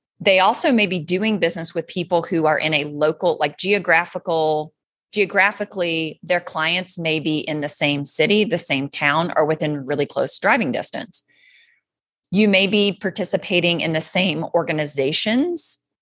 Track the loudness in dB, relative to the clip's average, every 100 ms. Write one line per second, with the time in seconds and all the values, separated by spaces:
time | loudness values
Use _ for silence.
0 | _ _ 2 6 4 4 2 4 2 0
1 | -2 -2 0 0 0 -2 -4 -6 -6 -6
2 | -2 -2 0 0 2 2 2 0 -2 0
3 | 0 2 -2 0 -2 -2 0 0 2 2
4 | 2 -6 -4 0 0 0 -4 _ _ _
5 | _ -2 0 2 2 2 -6 -4 -2 -2
6 | -4 -8 -2 -2 -2 -4 -2 -2 -4 -4
7 | -2 0 0 -2 -2 -4 -4 -2 0 0
8 | -2 0 2 4 2 0 0 -2 -2 -2
9 | 0 0 0 0 0 0 -2 -4 -4 -2
10 | -2 -2 -4 0 0 2 0 -4 -6 -8
11 | -10 -12 -14 _ _ _ _ _ _ _
12 | _ _ _ 2 4 4 4 2 2 0
13 | -6 -4 -2 -2 0 0 2 0 0 -2
14 | 0 0 0 -2 -2 -2 0 -2 -2 -2
15 | 0 0 0 0 0 -4 -6 -10 _ _